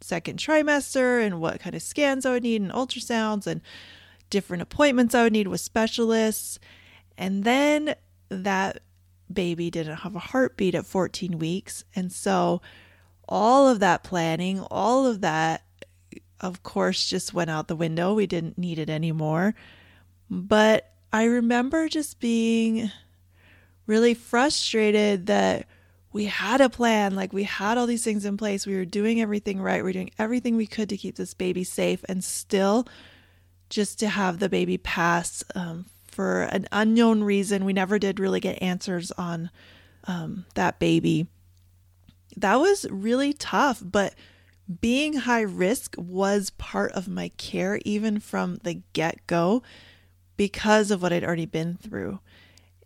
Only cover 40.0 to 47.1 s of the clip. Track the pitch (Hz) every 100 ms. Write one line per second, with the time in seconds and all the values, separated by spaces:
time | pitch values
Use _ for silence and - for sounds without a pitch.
40 | - 180 160 170 175 - 180 - 170 165
41 | 170 160 170 _ _ _ _ _ _ _
42 | _ _ _ - 196 226 349 403 - 196
43 | 208 247 277 285 - 190 277 240 180 208
44 | 196 - - - _ _ - 175 226 254
45 | 302 302 233 240 214 180 180 262 - -
46 | 175 185 196 202 196 - - 196 202 -
47 | 190